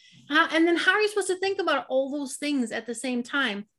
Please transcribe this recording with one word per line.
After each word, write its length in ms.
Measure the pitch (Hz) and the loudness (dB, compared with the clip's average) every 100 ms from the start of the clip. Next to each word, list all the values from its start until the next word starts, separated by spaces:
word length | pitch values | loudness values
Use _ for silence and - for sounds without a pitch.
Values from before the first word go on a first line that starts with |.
| _ - - | _ -20 0
how," 200 | 294 330 | 2 4
and 200 | 311 339 | 4 4
then 80 | 339 | 4
how 180 | 370 | 4
are 80 | 403 | 4
you 60 | 427 | 2
supposed 200 | 415 370 | 0 -2
to 100 | 370 | -2
think 220 | 392 392 | -2 -2
about 260 | 339 277 - | 0 0 0
all 220 | 262 269 | -2 0
those 280 | 294 262 - | -4 -6 -6
things 340 | 294 285 226 | -2 -2 -2
at 160 | 214 220 | -4 -8
the 80 | 233 | -8
same 260 | 262 247 | -4 -4
time? 460 | 240 285 254 202 208 | -4 -2 -2 -4 -10